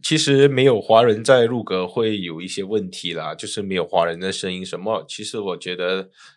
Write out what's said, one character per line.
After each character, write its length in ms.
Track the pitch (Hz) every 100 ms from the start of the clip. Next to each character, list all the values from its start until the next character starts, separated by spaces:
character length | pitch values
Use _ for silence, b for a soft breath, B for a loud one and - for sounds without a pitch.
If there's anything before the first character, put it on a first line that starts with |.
其 140 | - 156
实 280 | 143 139 139
没 200 | 131 135
有 160 | 110
华 200 | - 113
人 220 | 120 107
在 220 | 113 127 117
入 180 | 123
阁 240 | 101 92 90
会 320 | 120 110 104
有 220 | 87 80
一 40 | 92
些 200 | - 95
问 260 | 107 92
题 220 | - 87
啦， 200 | 82 78
就 140 | 78 104
是 140 | -
没 140 | 98 92
有 100 | 82
华 200 | 92 85
人 140 | 85
的 100 | 95
声 240 | 95 95
音 120 | 92 92
什 120 | 87
么， 280 | 98 104 -
其 160 | -
实 160 | 107 113
我 160 | 101 85
觉 180 | 90
得 360 | 90 90 95 95 b b